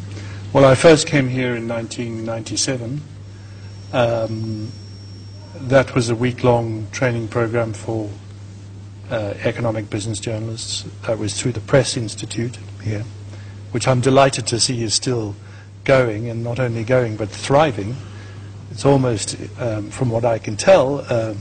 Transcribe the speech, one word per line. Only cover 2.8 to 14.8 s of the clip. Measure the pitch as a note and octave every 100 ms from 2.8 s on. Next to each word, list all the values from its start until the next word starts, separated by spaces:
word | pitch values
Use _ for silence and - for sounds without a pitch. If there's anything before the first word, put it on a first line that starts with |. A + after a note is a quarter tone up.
| A#2 D3 - - - - - - - - -
Um, | C3+ A#2 A#2 A2+ A2 A2 G#2+ A2 - - - - - - - - -
that | C3 C3+ B2
was | C3 A#2
a | A2+
week-long | B2 B2 B2+ A#2+ A2+ A2 G2+
training | - B2+ A#2 A2
program | B2 A2+ A#2 A2
for, | G#2 - A2+ G#2 - - - - - - - - - -
uh, | A#2 G2+ -
economic | A#2+ A#2 A#2 A2 G#2+
business | A2 A2 G#2
journalists. | A#2+ A2 A2+ A2 - - - - -
That | G#2+
was | G#2+ -
through | B2+
the | A2
Press | - C#3 A#2+ C3
Institute | G#2+ - A2+ - A#2+ - - G2
here, | G#2 G#2+ A#2 - - - - - -
which | A#2 C3
I'm | B2+
delighted | B2 C3 C#3 C3 A2
to | A#2
see | - A#2+